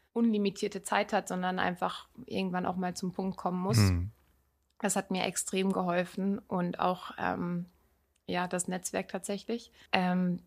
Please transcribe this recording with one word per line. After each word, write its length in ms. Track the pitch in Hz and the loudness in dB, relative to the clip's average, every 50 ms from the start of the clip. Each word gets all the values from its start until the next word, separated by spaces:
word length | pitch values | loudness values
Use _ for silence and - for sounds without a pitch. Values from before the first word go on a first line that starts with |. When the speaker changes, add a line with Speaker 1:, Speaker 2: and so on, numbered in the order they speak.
| _ _ - | _ _ 0
Speaker 1:
unlimitierte 720 | 233 233 233 214 208 202 196 185 - - 202 - 190 - | 2 4 4 4 4 2 2 0 0 -4 -4 -4 -4 -2
Zeit 320 | - 202 202 208 208 - | 0 2 2 2 2 0
hat, 140 | 196 190 - | 0 0 0
sondern 300 | 185 185 180 185 185 185 | -4 -2 -2 -2 0 0
einfach 500 | - 175 175 - 185 185 - - - _ _ - - | 0 0 0 0 -2 -2 -2 -4 -12 _ _ -16 -12
irgendwann 400 | - - 190 190 185 180 180 180 | -6 -4 -2 -2 -2 -2 -2 -2
auch 100 | - 180 | -2 -2
mal 180 | 185 185 180 180 | -2 -2 -4 -4
zum 200 | - - 180 - | -4 -6 -6 -4
Punkt 240 | - 190 190 185 - | -4 -4 -4 -4 -4
kommen 200 | - 180 180 180 | -2 -2 -2 0
muss. 200 | 180 196 208 110 | 0 2 4 6
Speaker 2:
Mhm. 320 | 104 95 90 85 90 107 - _ _ _ _ _ _ _ _ _ _ _ _ - | 6 6 4 2 0 -4 -8 _ _ _ _ _ _ _ _ _ _ _ _ -4
Speaker 1:
Das 160 | - 202 - | -2 0 0
hat 140 | 202 190 - | 0 -2 -2
mir 140 | 190 185 175 | -2 0 0
extrem 480 | 190 180 - - - - 185 190 196 185 | 0 -2 -4 -4 -4 -2 0 0 0 0
geholfen 680 | 190 185 175 175 180 180 180 - - 185 196 196 - | 0 0 0 0 0 0 -2 -4 -4 -2 -2 -2 -4
und 380 | - - - 180 180 175 - - | -4 -4 -2 -2 -2 0 2 4
auch, 340 | - 180 185 180 - - - - | 4 4 4 2 -4 -12 -6 -2
ähm, 460 | - - 180 185 180 175 175 175 175 180 _ _ _ _ _ _ _ _ _ _ _ | 0 0 0 0 0 0 0 -2 -4 -6 _ _ _ _ _ _ _ _ _ _ _
ja, 200 | - 180 175 180 180 | -4 -2 -2 -2 0
das 200 | 185 180 - - | -2 -2 -2 -2
Netzwerk 400 | 185 180 175 - - 185 185 - | -4 -4 -4 -4 -4 -4 -4 -4
tatsächlich. 640 | - 190 - - 202 196 - - 226 233 - - _ - - - - | -6 -8 -6 -4 -6 -6 -4 -4 -6 -6 -6 -10 _ -20 -6 0 2
Ähm, 480 | 190 180 180 180 180 180 180 175 175 - | 2 4 4 2 2 2 2 0 -2 -4